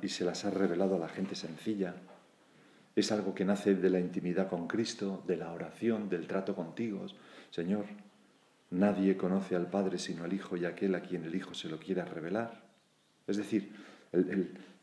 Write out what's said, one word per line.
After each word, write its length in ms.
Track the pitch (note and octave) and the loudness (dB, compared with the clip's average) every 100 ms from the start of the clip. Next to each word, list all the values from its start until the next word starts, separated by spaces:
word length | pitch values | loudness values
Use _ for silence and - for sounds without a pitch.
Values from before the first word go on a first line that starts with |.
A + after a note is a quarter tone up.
y 80 | G2 | -6
se 160 | - | 0
las 200 | F2+ - | -2 0
has 100 | G2+ | -2
revelado 420 | F#2+ F#2+ E2+ F#2+ F#2 | 2 2 4 2 2
a 20 | |
la 100 | D#2+ | -2
gente 280 | - F#2+ - | -4 -4 -4
sencilla". 580 | E2 D#2 - G#2 F2+ F2 - - _ _ _ - - - - - | -8 -8 -4 -2 -2 -4 -16 -20 _ _ _ -20 -20 -20 -2 0
Es 160 | G2 | 2
algo 220 | G#2+ F#2+ | 2 0
que 100 | F#2+ | 0
nace 300 | F#2+ G2+ G#2 | 2 4 6
de 160 | F#2+ F#2 | 6 6
la 100 | F#2 | 4
intimidad 480 | F2+ G2 F2 F2 F#2+ | 2 0 0 2 2
con 180 | F2 E2+ | 0 -2
Cristo, 560 | A2 - - G2 F#2+ - | 0 -2 -2 -4 -4 -2
de 100 | E2+ | -2
la 160 | E2+ | -2
oración, 560 | E2+ E2 - A2+ G#2+ G2+ | -8 -10 -2 0 0 0
del 180 | F2+ E2 | -4 -2
trato 300 | F#2+ F#2+ F#2+ | -2 -2 -4
contigo. 500 | E2 - A#2 G2 F#2+ - - - - | -6 -4 -4 -4 -8 -12 -20 -20 -10
"Señor, 340 | - E2+ G#2 G2+ - - _ _ _ _ _ _ | -6 0 0 -2 -10 -18 _ _ _ _ _ _
nadie 460 | F2+ G2+ F#2 G2 F#2+ | 4 4 6 4 4
conoce 380 | F2+ F#2+ G2 | 4 2 2
al 160 | F2+ F2 | 0 0
Padre 280 | G2 F#2+ F2+ | 2 2 0
sino 260 | - E2 | -4 -4
al 80 | E2+ | -2
Hijo 240 | F#2+ - F2+ | -4 -4 -2
y 80 | |
aquel 300 | F2 E2 G2 | -2 0 2
a 80 | F2+ | 2
quien 220 | - F2 | 0 -4
el 100 | E2 F2+ | -2 -4
Hijo 180 | - | -4
se 140 | - E2 | -10 -8
lo 100 | D#2 | -8
quiera 280 | F2+ F#2 D#2+ | -2 -2 -2
revelar". 580 | D#2+ D#2+ G#2 A#2 - - _ _ _ _ _ - | -6 -2 -2 -2 -8 -20 _ _ _ _ _ -4
Es 80 | G2+ | -2
decir, 360 | G2+ G#2+ - - - - - | 2 0 0 -14 -18 -20 0
el, 200 | F2 - | 2 4
el, 280 | F#2+ F2 - - - | 2 0 -4 -18 -12